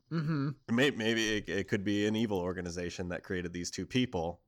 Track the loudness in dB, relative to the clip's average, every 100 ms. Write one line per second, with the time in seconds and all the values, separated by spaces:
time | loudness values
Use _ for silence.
0 | _ -4 0 0 -2 -4 0 4 4 2
1 | 2 2 2 0 0 -2 0 0 2 2
2 | 4 4 2 2 0 -2 -4 -4 -6 -4
3 | -4 -6 -4 -4 -2 -4 -6 -6 -2 0
4 | 0 0 -4 -6